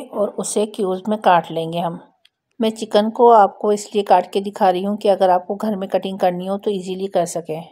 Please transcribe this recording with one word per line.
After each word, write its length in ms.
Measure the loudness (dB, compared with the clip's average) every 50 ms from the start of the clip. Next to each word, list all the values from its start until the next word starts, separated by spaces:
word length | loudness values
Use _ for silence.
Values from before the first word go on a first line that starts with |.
| -2 -4 -4
और 140 | -4 -4 -4 -4 -8
उसे 260 | -8 -4 -2 -2 -2 -4
क्यूब्स 400 | -4 -4 -4 -4 -4 -4 -4 -4
में 100 | -4 0
काट 300 | 2 4 4 4 2 -2
लेंगे 280 | -6 -8 -6 -6 -6 -4
हम। 220 | -6 -6 -8 -10 -16 _ _ _ _ _ _ _ _ _ _ -4
मैं 100 | -4 -4 -2
चिकन 380 | -4 -6 0 2 2 2 2
को 180 | 2 4 6 8
आपको 420 | 8 8 6 4 2 -2 -2 -2 -2
इसलिए 300 | -2 -2 -4 -4 -2 2
काट 260 | 4 4 4 4 0 -4
के 80 | -6 -6
दिखा 280 | -6 -4 0 2 2
रही 120 | 2 0 -2
हूँ 140 | -4 -4
कि 120 | -2 2 2
अगर 220 | 2 4 4 2
आपको 260 | 2 2 0 -4 -8
घर 200 | -6 -4 -6 -4
में 120 | -6 -6 -4
कटिंग 300 | -4 -4 -4 -4 -6 0
करनी 280 | 0 0 0 -2 -6
हो 100 | -6 -6 -4
तो 120 | -4 -4
ईजीली 360 | -4 -4 -4 -6 -8 -6 -6 -4
कर 180 | -2 -2 -2
सकें। 360 | -2 -4 -8 -8 -8 -10 -12 -12 -16